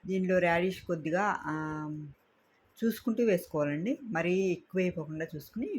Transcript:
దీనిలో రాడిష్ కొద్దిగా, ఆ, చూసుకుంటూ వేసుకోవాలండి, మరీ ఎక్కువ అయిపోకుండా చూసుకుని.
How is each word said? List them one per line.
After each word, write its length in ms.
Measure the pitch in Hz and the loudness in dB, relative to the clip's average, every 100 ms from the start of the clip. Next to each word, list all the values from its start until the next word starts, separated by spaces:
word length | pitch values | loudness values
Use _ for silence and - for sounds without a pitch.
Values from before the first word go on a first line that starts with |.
| 185 | -2
దీనిలో 280 | 190 185 185 | 0 4 4
రాడిష్ 340 | 175 170 185 180 - | 6 4 2 -2 -4
కొద్దిగా, 340 | 170 151 175 208 - 151 | -4 0 0 0 0 -2
ఆ, 40 | 156 156 156 156 151 147 - _ _ _ _ _ - | -4 -4 -6 -6 -8 -10 -14 _ _ _ _ _ -2
చూసుకుంటూ 440 | 226 220 - 220 233 | -2 0 -2 2 4
వేసుకోవాలండి, 600 | 180 - 156 147 147 190 285 240 | 4 2 -2 0 0 -2 -4 -2
మరీ 180 | 165 170 185 190 | -2 2 2 2
ఎక్కువ 260 | 175 - 185 | 0 -2 0
అయిపోకుండా 420 | 180 170 151 156 160 | 0 0 -6 -6 -6
చూసుకుని. 360 | 151 - 214 285 | -8 -10 -8 -4